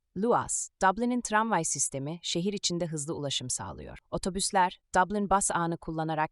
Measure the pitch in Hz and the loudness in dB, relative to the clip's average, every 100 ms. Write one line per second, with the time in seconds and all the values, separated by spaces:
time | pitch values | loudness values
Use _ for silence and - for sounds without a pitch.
0 | _ 180 226 170 - - - - 190 190 | _ -2 2 4 2 -4 -6 2 2 4
1 | 240 247 - 214 220 190 160 143 - 139 | 2 0 0 0 2 2 0 -2 -2 -2
2 | 139 170 - 175 185 202 - 175 170 156 | -6 -6 -4 -2 0 0 -2 -2 -2 -4
3 | 143 160 143 - 127 - - - - - | -4 -4 -2 -4 -4 -6 -6 -10 -12 -14
4 | - - 196 180 - 202 180 - _ 185 | -8 -4 -4 -2 0 2 2 0 _ 2
5 | 180 208 202 202 - 170 170 165 - 160 | 2 2 2 2 2 0 0 -2 -4 -4
6 | 160 156 156 | -2 0 -2